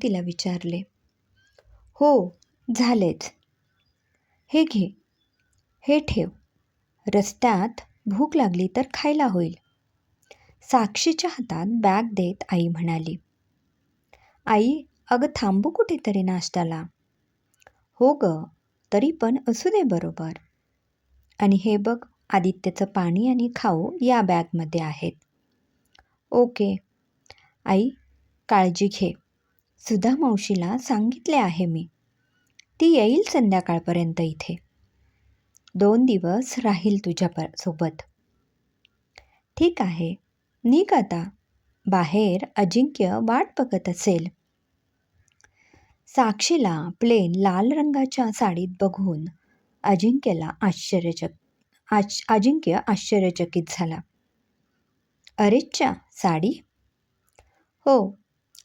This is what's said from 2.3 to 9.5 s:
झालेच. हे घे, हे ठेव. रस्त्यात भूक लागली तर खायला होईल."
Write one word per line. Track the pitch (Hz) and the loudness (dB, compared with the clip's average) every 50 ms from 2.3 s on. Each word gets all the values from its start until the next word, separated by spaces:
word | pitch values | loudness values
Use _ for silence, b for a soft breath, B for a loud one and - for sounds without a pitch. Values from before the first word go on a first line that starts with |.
| - _ _ _ _ _ _ - 233 | -6 _ _ _ _ _ _ -6 -2
झालेच. | 233 247 240 247 220 190 170 - - - - - _ _ _ _ _ _ _ _ _ _ _ _ _ _ _ _ _ _ _ _ _ _ _ | 0 2 2 2 2 2 0 -2 -4 -10 -16 -16 _ _ _ _ _ _ _ _ _ _ _ _ _ _ _ _ _ _ _ _ _ _ _
हे | - 311 320 | 0 0 2
घे, | 311 - 214 180 - - _ _ _ _ _ _ _ _ _ _ _ _ _ _ _ _ _ - | 2 2 -2 -2 -2 -4 _ _ _ _ _ _ _ _ _ _ _ _ _ _ _ _ _ -2
हे | - 285 302 | 0 2 2
ठेव. | 302 - - 220 170 185 - _ _ _ _ _ _ _ _ _ _ _ _ _ - 208 | 2 -2 -4 -4 -4 -4 -8 _ _ _ _ _ _ _ _ _ _ _ _ _ -6 0
रस्त्यात | 196 208 202 - - - - 240 214 180 190 240 233 - - _ _ _ - | 0 0 0 0 -4 -2 0 2 2 2 0 -2 -6 -10 -20 _ _ _ -6
भूक | 214 196 202 285 311 302 | -4 -2 0 0 0 2
लागली | 320 262 196 175 175 185 185 - | 0 2 2 0 0 -2 -2 -2
तर | 240 262 262 - | -2 -4 -4 -4
खायला | - - 294 302 302 285 | -4 -2 0 0 2 2
होईल." | 247 185 175 170 165 | 2 0 0 -2 -2